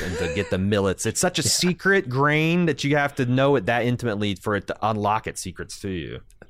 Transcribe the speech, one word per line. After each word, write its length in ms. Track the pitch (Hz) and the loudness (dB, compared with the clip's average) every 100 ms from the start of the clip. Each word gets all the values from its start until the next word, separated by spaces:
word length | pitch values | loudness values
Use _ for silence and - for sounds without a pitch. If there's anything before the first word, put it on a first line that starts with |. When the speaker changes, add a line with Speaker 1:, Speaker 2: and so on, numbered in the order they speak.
Speaker 1:
and 160 | 78 90 | -4 -4
to 160 | - | -4
get 160 | 101 98 | -2 -2
the 80 | 92 | 0
millets. 480 | 98 104 98 90 113 | 0 2 0 0 -2
It's 140 | - | 0
such 180 | 180 175 | 0 0
a 40 | |
Speaker 2:
<laughs> 20 | |
Yeah. 40 | - | 0
Speaker 1:
secret 600 | - 180 175 185 196 131 | 2 0 0 2 2 2
grain 580 | 127 147 151 160 170 170 | 2 2 4 2 2 2
that 160 | 135 | 0
you 140 | 143 147 | 0 2
have 180 | 143 - | 0 0
to 100 | 123 | 0
know 280 | 127 139 139 | 4 4 4
it 100 | 95 | 2
that 200 | 120 120 | 0 0
intimately 480 | 123 120 101 104 | 0 -2 -2 -2
for 220 | 95 - 101 | -2 -2 -2
it 100 | 90 | -2
to 100 | - | -2
unlock 440 | 107 107 104 110 92 | -2 0 0 0 -2
its 120 | - | -10
secrets 400 | 92 - 87 - | -10 -10 -12 -10
to 80 | 98 | -6
you. 320 | 90 64 - - - - | -6 -8 -12 -16 -20 -20